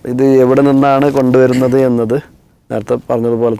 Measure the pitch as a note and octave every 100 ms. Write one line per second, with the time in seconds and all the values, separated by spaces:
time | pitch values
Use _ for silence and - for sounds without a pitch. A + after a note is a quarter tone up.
0 | - B2+ C3+ C3+ B2+ C3+ C#3+ C3+ C#3 C3+
1 | C#3+ C#3 B2+ C3 B2+ B2+ C3 C3 C3 A#2+
2 | A2+ C3+ - _ _ _ _ A2 G#2+ B2
3 | - B2 A#2 A#2 A#2 G#2+